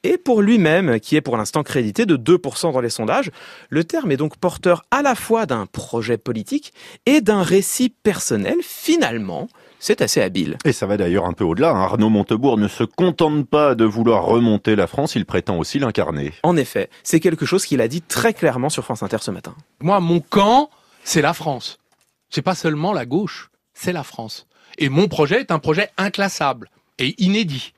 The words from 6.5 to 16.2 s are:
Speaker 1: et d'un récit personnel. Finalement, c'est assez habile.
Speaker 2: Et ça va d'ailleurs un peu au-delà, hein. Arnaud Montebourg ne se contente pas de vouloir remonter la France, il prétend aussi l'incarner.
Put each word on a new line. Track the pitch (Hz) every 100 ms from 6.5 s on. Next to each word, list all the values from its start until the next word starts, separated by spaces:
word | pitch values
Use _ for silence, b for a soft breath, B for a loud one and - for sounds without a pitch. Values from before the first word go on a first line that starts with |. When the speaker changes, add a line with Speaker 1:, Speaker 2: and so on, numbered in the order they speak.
| 285 - B B B
Speaker 1:
et | - 294
d'un | 208 208
récit | 156 190 190 - 247
personnel. | _ 214 180 - 110 - 339
Finalement, | 330 - - 339 151 226 196 170 233 b b b
c'est | - -
assez | 110 -
habile. | 95 92 73 -
Speaker 2:
Et | 156
ça | -
va | 98
d'ailleurs | 101 87 95
un | 90
peu | 87
au-delà, | 90 85 165
hein. | 110
Arnaud | 92 98 110
Montebourg | 107 98 110 135 110
ne | 104
se | -
contente | 117 - 180 - 160 151 131
pas | 151 147
de | 117
vouloir | 110 107 113 107
remonter | 85 117 117 104 - 107
la | 87
France, | - 151 117
il |
prétend | 92 92 - 87
aussi | - 143
l'incarner. | 131 107 80 76